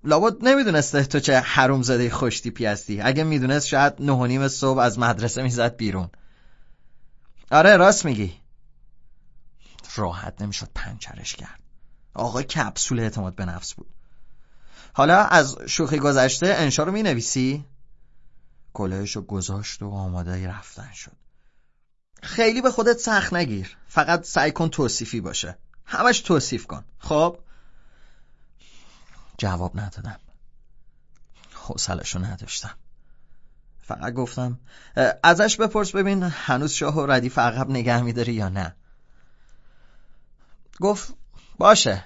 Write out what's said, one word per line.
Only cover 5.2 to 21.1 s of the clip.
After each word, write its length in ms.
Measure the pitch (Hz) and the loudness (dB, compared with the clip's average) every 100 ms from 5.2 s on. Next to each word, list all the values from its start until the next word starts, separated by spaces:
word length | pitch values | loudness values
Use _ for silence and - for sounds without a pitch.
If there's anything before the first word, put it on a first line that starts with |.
| 117 127 | -2 -2
میزد 320 | 131 120 120 - | -2 0 -2 0
بیرون. 340 | 110 95 87 - - - - - - - - - - - - - - | -4 -4 -6 -12 -20 -20 -20 -20 -20 -20 -20 -20 -20 -20 -20 -20 2
آره 260 | 147 180 202 | 6 8 10
راست 280 | 185 208 165 | 8 6 0
میگی. 360 | 110 98 - - - - - - - - - - - - - - - - - | -2 -4 -6 -20 -20 -20 -20 -20 -20 -20 -20 -20 -20 -20 -20 -20 -20 -14 -6
راحت 460 | 92 87 - - | -4 -4 -10 -10
نمیشد 280 | 104 - - - | -8 -8 -10 -8
پنچرش 600 | 139 117 - - - - | -8 -10 -14 -14 -12 -12
کرد. 240 | - - - - - - - | -14 -18 -20 -20 -20 -20 -18
آقا 300 | - 117 113 | -8 -6 -4
کپسول 560 | - - 107 - - 120 | -6 -4 -4 -4 -4 -2
اعتماد 360 | 110 107 92 90 | -2 -4 -8 -6
به 100 | 92 | -8
نفس 280 | 85 - | -8 -12
بود. 200 | - - - - - - - - - - - - | -14 -16 -18 -18 -20 -18 -18 -20 -20 -20 -20 -12
حالا 240 | - 147 185 | 2 6 6
از 400 | 208 170 139 - - | 6 4 4 -2 -8
شوخی 320 | - 151 151 | -4 0 0
گذشته 560 | 143 135 131 - 180 196 | 2 4 2 2 0 2
انشا 260 | 151 127 | 2 0
رو 80 | 156 | 0
مینویسی؟ 720 | 202 214 123 113 - 131 143 147 - - - - - - - - - - | 0 0 -2 -2 0 0 -2 -8 -20 -20 -20 -20 -20 -20 -20 -20 -20 -20
کلاهشو 480 | - 98 95 101 110 | -6 -4 -4 -6 -8
گذاشت 600 | 92 98 90 98 107 - | -6 -6 -6 -6 -8 -10
و 80 | 104 | -10
آمادهٔ 580 | 98 95 90 87 92 92 | -6 -6 -6 -6 -6 -6
رفتن 440 | 92 - - - | -10 -16 -18 -18
شد. 240 | - - | -18 -20